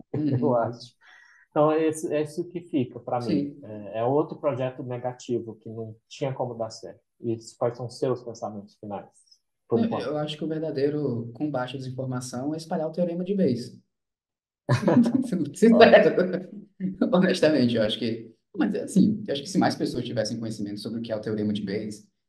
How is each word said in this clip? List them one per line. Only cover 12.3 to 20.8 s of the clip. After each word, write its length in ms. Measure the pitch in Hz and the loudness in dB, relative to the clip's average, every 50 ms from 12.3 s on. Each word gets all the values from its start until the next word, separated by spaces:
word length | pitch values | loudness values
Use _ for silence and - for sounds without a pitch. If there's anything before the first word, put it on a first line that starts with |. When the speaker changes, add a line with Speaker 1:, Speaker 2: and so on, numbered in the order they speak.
| 127 123 135 147 160 | -8 -6 -6 -4 -6
Speaker 2:
é 40 | 160 | -6
espalhar 300 | - - 190 160 156 165 | -6 -4 -4 -2 -2 -2
o 40 | |
teorema 320 | 170 175 175 170 170 175 180 | -2 -2 -2 -2 -2 -2 -2
de 120 | 185 202 | -2 0
Bayes. 420 | 190 175 139 120 117 - - - - _ _ _ _ _ _ _ _ _ _ _ _ _ _ _ _ _ - | 2 2 2 2 0 -4 -8 -14 -18 _ _ _ _ _ _ _ _ _ _ _ _ _ _ _ _ _ 0
<laughs> 0 | |
Speaker 1:
<laughs> 840 | 127 - - 175 165 247 233 - - 262 - - 185 170 143 - - | 2 2 4 6 6 6 6 6 4 0 0 0 -2 -2 -2 -4 0
Speaker 2:
Sincero. 240 | - 208 233 233 233 226 - - - - 156 - 185 185 185 180 - - - - - - - _ - 190 - - - - - 175 | 4 6 8 10 10 10 10 10 10 8 6 4 2 2 0 -2 -6 -8 -10 -14 -18 -18 -18 _ -6 -6 -4 -2 0 0 2 4
Honestamente, 600 | 180 190 180 185 - 160 156 156 135 123 120 117 | 4 4 4 4 4 4 4 4 4 4 4 4
eu 80 | 113 107 | 2 2
acho 140 | 107 - - | 0 0 -2
que, 360 | 120 113 113 - - - - _ _ _ - - | -2 -4 -4 -4 -8 -12 -20 _ _ _ -2 0
mas, 180 | 262 196 - | 0 0 0
assim, 480 | - - - - 196 - - - - - | -2 -4 0 4 4 6 6 4 0 -2
eu 80 | - 139 | -4 -6
acho 80 | 139 | -6
que 80 | - - | -6 -4
se 80 | - 120 | 0 2
mais 180 | 120 131 - | 2 2 2
pessoas 300 | - 160 135 - 123 123 | 0 -2 -4 -4 -4 -6
tivessem 340 | - - - 107 113 117 117 | -4 -2 -2 -2 -2 -4 -6
conhecimento 420 | 113 113 107 - 104 101 104 101 | -6 -8 -8 -8 -8 -8 -8 -8